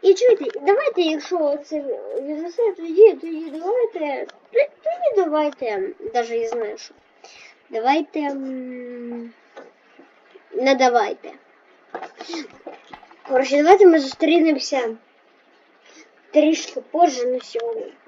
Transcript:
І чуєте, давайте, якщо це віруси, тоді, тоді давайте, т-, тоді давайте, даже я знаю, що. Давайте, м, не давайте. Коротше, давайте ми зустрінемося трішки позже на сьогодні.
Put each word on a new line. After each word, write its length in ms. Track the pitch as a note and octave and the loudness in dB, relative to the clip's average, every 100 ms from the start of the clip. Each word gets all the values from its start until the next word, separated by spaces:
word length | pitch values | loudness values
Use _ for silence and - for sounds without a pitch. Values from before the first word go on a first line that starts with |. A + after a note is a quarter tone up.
| F#4 | 4
І 80 | |
чуєте, 460 | F#4+ B4 A4+ C4+ - | 4 6 4 0 -4
давайте, 400 | C#4+ G#4 D5 A4 | 0 2 2 0
якщо 560 | E4 D#4 - F4+ D4 D4 | 0 -2 -4 -2 -2 -2
це 200 | D4 D#4 C#4 A#3 G3+ A3 | -6 -8 -6 -8 -8 -8
віруси, 500 | C#4 D4+ E4+ F4 A#4 | -8 -8 -8 -2 -2
тоді, 420 | F#4 E4 E4 A4 | -2 -6 8 8
тоді 360 | D4 E4 D#4+ E4 | 8 -8 -10 -10
давайте, 760 | D4 F4 B4 A4+ F#4 D4+ C4 - - _ | -10 -4 -2 -2 -2 -6 -6 -8 -16 _
т-, 180 | A4+ D5 _ | 0 0 _
тоді 320 | - F5 E5+ A4 | -8 -2 0 0
давайте, 720 | F4 D4+ D4+ C#4+ A#3+ G3+ G4 - - | 0 0 -2 -4 -6 -4 -6 -8 -6
даже 240 | A#3+ A#3 A#3 | -4 -4 -4
я 100 | A3+ | -4
знаю, 300 | A#3+ G#3 A3 | -4 -6 -10
що. 160 | - _ _ _ - - - _ _ | -16 _ _ _ -20 -20 -20 _ _
Давайте, 500 | A3+ A#3 D4+ D4 D#4+ | -4 0 0 -2 -6
м, 1120 | C#4+ C#4 C4+ C4 B3+ B3 B3 B3 A#3+ A#3+ A#3 - _ - - _ _ _ - _ _ - _ | -6 -6 -8 -10 -10 -12 -14 -14 -12 -12 -14 -18 _ -20 -20 _ _ _ -20 _ _ -20 _
не 240 | - C4 C4+ | -2 0 4
давайте. 560 | B3+ A#3+ G#4 - - - _ _ _ _ _ - - - - E4 C#4+ - - - - - - - - | 4 2 -2 -6 -14 -20 _ _ _ _ _ -14 -14 -18 -12 -12 -12 -18 -20 -20 -20 -20 -20 -20 -2
Коротше, 300 | C4 C4+ C#4+ | 0 2 2
давайте 280 | D4+ F#4+ G4 | 6 10 10
ми 140 | D#4+ | 8
зустрінемося 1000 | C4+ - D#4+ E4+ D#4+ C#4+ - C4+ A#3 A3+ _ _ _ _ _ _ _ _ _ - - _ _ | 2 -2 2 2 2 0 -2 -4 -4 -8 _ _ _ _ _ _ _ _ _ -20 -20 _ _
трішки 500 | D4+ D#4 D#4+ - - | -2 0 -2 -6 -14
позже 440 | - D4+ E4+ B3+ B3 | -10 0 0 0 -4
на 140 | B3+ | -6
сьогодні. 540 | - A3+ A#3 D#4+ - - | -8 -8 -8 -8 -12 -18